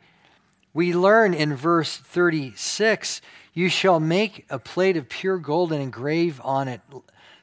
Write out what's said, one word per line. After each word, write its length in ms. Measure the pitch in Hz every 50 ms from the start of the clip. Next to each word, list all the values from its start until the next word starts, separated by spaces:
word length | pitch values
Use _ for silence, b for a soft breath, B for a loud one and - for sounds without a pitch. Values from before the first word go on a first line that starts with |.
| b b b b b b b b b b b b b _ -
we 200 | 151 175 175 170
learn 420 | 175 185 196 214 226 220 190 175
in 200 | 156 151 151 143
verse 420 | 123 143 165 170 165 151 - -
thirty-six, 1200 | - - - - 175 175 170 160 156 135 123 101 - - - - - 214 220 208 - - - - - B B B B B B B
"You 160 | 165 185 175
shall 300 | - - - 190 175 160
make 460 | 156 160 170 196 220 208 - - - -
a 80 | 143 123
plate 380 | - - - 180 190 190 180
of 100 | 156 127
pure 300 | - - - - 190 190
gold 340 | 180 151 143 147 175 180 160
and 100 | 156 143
engrave 600 | 139 127 110 113 131 147 156 165 170 175 143 127 -
on 240 | 135 135 135 139
it, 140 | 131 120 107 - _ 135 127 - _ b b b b b b